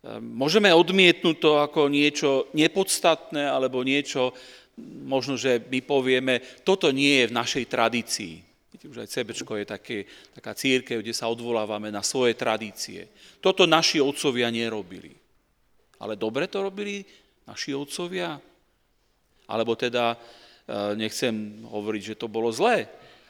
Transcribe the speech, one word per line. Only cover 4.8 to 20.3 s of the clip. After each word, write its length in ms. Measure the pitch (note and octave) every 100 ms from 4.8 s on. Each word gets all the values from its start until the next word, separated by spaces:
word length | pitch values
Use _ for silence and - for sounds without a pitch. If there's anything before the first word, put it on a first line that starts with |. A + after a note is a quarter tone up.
| - D#3 C3+
možno, 240 | C3+ B2+ B2+
že 160 | B2+ A#2+
my 240 | A#2 C3
povieme, 580 | - C#3 B2+ B2+ C3 B2 - -
„Toto 320 | - F#3+ E3+
nie 320 | C3+ C#3+ C#3 A#2
je 40 |
v 40 | A#2+
našej 280 | A#2+ C#3 A#2+
tradícii.“ 680 | A#2+ A2+ A#2+ A2+ - G2 D#2+ - _ _
Viete, 160 | - -
už 80 | A#2
aj 80 | G#2+
C 160 | - A2+
B 80 |
čko 240 | A2+ B2+ G#2+
je 80 | G#2
také, 400 | G#2 - A2 G2 - - -
taká 160 | -
cirkev, 480 | G#2+ C#3 B2+ B2 A#2+
kde 160 | G#2+ A2+
sa 80 | A#2
odvolávame 640 | A#2 A#2 A#2 G#2+ G#2 G#2+
na 160 | G#2 G2
svoje 320 | C3+ B2 A2+
tradície. 720 | A#2+ A2 G#2+ - - F2+ F2+ _ - _
„Toto 240 | F#3 F#3+ F3
naši 320 | D#3+ D#3+ D#3+
otcovia 560 | C#3 C#3 D3+ A#2+ A#2+
nerobili.“ 640 | A#2 A#2 G#2+ F2+ F#2 - - _ _ _ _ _ _ _ _
Ale 160 | G#2
dobre 320 | G#2+ A2 B2 F#3
to 160 | G3
robili 400 | G3 F#3+ G#3 G3+ G3 _ _ _ -
naši 240 | G#2+ -
otcovia? 640 | C#3 C#3+ - F3 F#3 F3 C#3+ _ _ _ _ _ _ _ _ _ _ -
Alebo 240 | A2 A2+
teda, 400 | A2+ B2 A#2+ A#2
eh, 800 | A#2 -